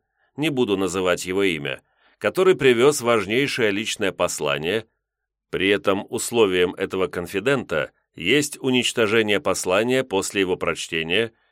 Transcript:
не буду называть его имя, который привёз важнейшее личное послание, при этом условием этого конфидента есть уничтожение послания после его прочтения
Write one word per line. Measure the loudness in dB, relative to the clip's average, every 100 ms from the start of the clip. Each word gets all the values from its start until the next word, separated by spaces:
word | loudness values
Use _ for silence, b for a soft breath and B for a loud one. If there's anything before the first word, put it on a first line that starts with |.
| _ _ _ -6
не | -4
буду | 0 0 0
называть | 0 0 0 0 -2
его | 0
имя, | 0 0 -4 -8 _ _ _ _
который | -2 2 2 4
привёз | 4 6 4 4
важнейшее | 2 0 2 -2 -2 0 0
личное | 0 -4 -4 -4
послание, | 0 -2 -2 -2 -2 -2 -4 -6 _ _ _ _ _ _
при | -2 2
этом | 2 2 -2 -2
условием | -8 -2 2 4 4 2 0
этого | -4 -2 -2
конфидента | -4 -6 -4 -2 -2 -2 -4 -4 _ _
есть | -8 0 0 0 -4
уничтожение | -2 0 0 0 2 2 2 0
послания | 0 -2 0 0 2 0
после | 0 -2 -2 0
его | 0 0
прочтения | -2 -4 -4 -4 -2 0 -2 -6 _